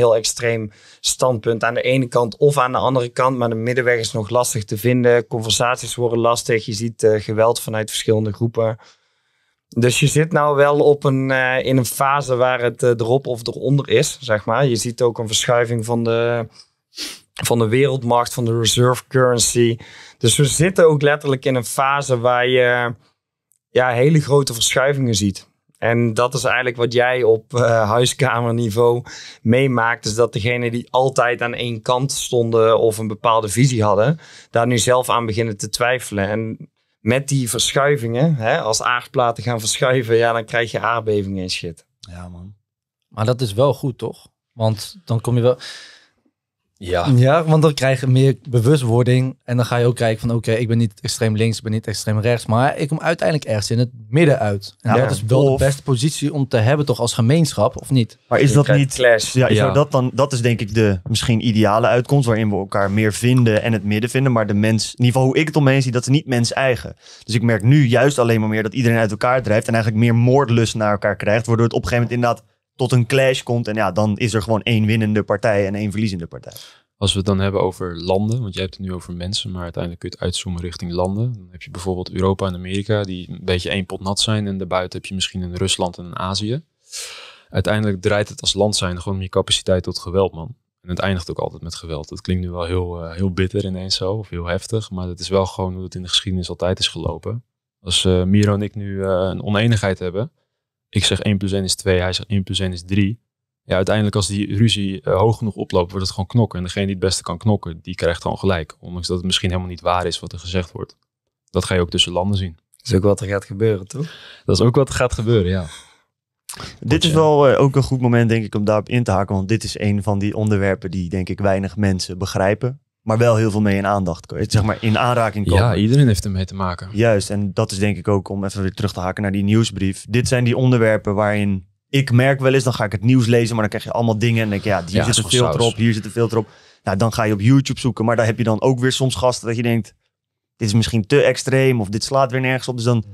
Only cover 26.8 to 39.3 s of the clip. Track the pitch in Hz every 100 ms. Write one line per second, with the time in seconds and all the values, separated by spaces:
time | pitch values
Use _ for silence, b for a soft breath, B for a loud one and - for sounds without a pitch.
26.8 | 117 120 123 127 113 113 - 120 117 113
27.8 | 104 117 123 - 131 117 120 117 117 107
28.8 | 120 123 B B B B 113 123 135 120
29.8 | 113 120 113 107 117 120 113 123 120 120
30.8 | - 127 131 131 120 120 120 117 123 113
31.8 | - 127 135 - - 123 117 113 113 110
32.8 | 113 107 110 107 120 110 107 107 135 120
33.8 | 107 98 120 160 B B B 117 117 123
34.8 | 127 127 123 113 113 104 117 101 101 -
35.8 | 120 127 - 101 98 110 110 - - _
36.8 | _ _ 110 127 143 139 117 120 - 143
37.8 | 143 143 117 117 165 135 110 160 110 110
38.8 | 117 123 - 139 120